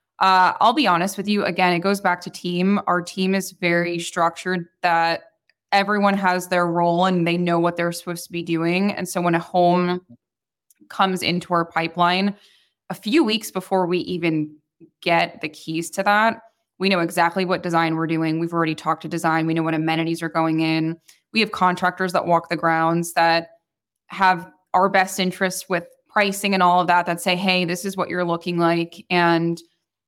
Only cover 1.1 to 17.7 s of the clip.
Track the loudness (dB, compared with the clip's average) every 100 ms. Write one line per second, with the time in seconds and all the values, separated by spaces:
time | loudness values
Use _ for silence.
1.1 | -4 -2 0 0 2 2 2 0 0 0
2.1 | -2 -6 -10 -6 0 0 0 0 -2 -2
3.1 | -4 0 0 -4 -6 -2 0 -2 -4 -6
4.1 | -2 -2 -2 -4 -4 -6 _ 0 2 0
5.1 | -2 -8 _ _ _ _ 0 2 2 2
6.1 | 2 0 0 0 0 0 2 2 2 2
7.1 | 2 0 0 0 2 0 0 -4 -4 -8
8.1 | -10 -10 -10 -4 -2 0 0 0 -2 -6
9.1 | -2 0 0 0 2 4 4 2 -2 -8
10.1 | -20 _ _ _ _ _ _ -18 -2 0
11.1 | 0 -2 -4 -2 -2 -2 -4 -4 0 2
12.1 | 2 0 -4 _ _ _ _ _ -10 0
13.1 | 2 2 0 -4 -8 -2 0 0 -2 -2
14.1 | -2 0 0 -2 -8 _ _ -20 _ 0
15.1 | 2 0 -4 -12 -12 -8 -6 -6 -4 0
16.1 | 2 2 -2 -10 _ _ _ 0 0 0
17.1 | 0 0 0 -2 -2 0